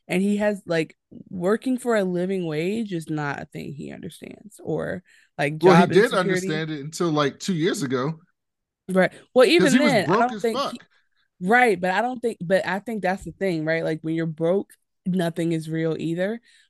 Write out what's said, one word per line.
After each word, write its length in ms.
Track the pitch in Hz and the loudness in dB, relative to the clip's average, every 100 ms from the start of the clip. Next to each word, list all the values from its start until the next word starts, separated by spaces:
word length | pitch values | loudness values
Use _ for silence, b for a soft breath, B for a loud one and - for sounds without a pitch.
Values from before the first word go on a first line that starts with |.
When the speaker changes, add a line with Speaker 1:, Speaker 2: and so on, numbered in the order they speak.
| - | -6
Speaker 1:
and 140 | 175 | -2
he 140 | 196 208 | 0 0
has, 260 | 208 202 - | 0 -2 -2
like, 300 | 165 156 _ _ - - | -2 -4 _ _ -20 -14
working 480 | 185 175 220 - 247 | -4 0 0 0 -2
for 180 | 247 226 | 0 0
a 80 | |
living 400 | 185 180 185 196 170 | 0 0 -2 -2 -2
wage 460 | 151 175 220 214 | -2 -2 -4 -4
is 160 | 170 156 | -6 -6
not 320 | 156 143 - | -4 -4 -6
a 60 | - | -10
thing 260 | 160 151 | -12 -12
he 180 | 139 156 | -12 -12
understands, 680 | - 175 - - - 208 - | -12 -14 -16 -18 -18 -20 -14
or, 400 | - 156 160 185 b b b - | -8 -6 -6 -8 b b b -4
like, 220 | 147 156 | -4 4
Speaker 2:
Well, 120 | 175 | 6
he 80 | 175 | 8
Speaker 1:
job 100 | 175 | 6
Speaker 2:
did 120 | 170 226 | 4 4
Speaker 1:
insecurity. 340 | 208 180 185 185 | 2 0 -2 -2
Speaker 2:
understand 220 | 156 160 | -4 -4
it 100 | 151 | -8
until, 300 | 143 - 175 | -10 -4 0
like, 280 | 151 143 - | 2 0 -2
two 140 | - | -4
years 280 | 180 170 240 | -2 0 -2
ago. 380 | 135 127 135 160 _ _ _ _ _ _ - | -2 -2 -2 -6 _ _ _ _ _ _ -2
Speaker 1:
Right. 220 | 185 180 B B | 0 0 B B
Well, 120 | 247 254 | 4 6
even 180 | 330 294 | 6 6
Speaker 2:
'Cause 60 | |
he 40 | 254 | 6
was 120 | - | 4
Speaker 1:
then, 120 | 247 170 | 4 4
I 20 | |
Speaker 2:
broke 80 | 202 | 2
Speaker 1:
don't 120 | 247 220 | 2 0
Speaker 2:
as 60 | |
Speaker 1:
think 160 | 226 226 | -2 -2
Speaker 2:
fuck. 140 | 277 | -4
Speaker 1:
he, 80 | - - _ _ _ _ _ | -8 -16 _ _ _ _ _
right, 400 | 180 240 247 180 | 0 4 4 2
but 100 | 185 | 0
I 100 | 185 | 0
don't 180 | 240 254 | -2 -4
think, 180 | 233 - | -6 -6
but 260 | 165 190 - | 0 0 0
I 140 | 190 | -4
think 220 | 202 220 | -6 -4
that's 200 | 180 190 | -2 -4
the 80 | - | -6
thing, 320 | - 196 165 | -6 -2 -2
right? 200 | 156 165 | -2 -2
Like, 160 | 160 160 | -2 -4
when 120 | 160 165 | -4 -4
you're 100 | 165 | -4
broke, 460 | 156 165 190 208 _ _ _ - | -2 0 0 -2 _ _ _ -4
nothing 460 | 180 170 165 170 | -2 -2 -2 -2
is 160 | 165 160 | -2 -2
real 240 | 160 160 156 | -4 -2 -2
either. 420 | 156 165 185 233 b b b | -4 -4 -4 -6 b b b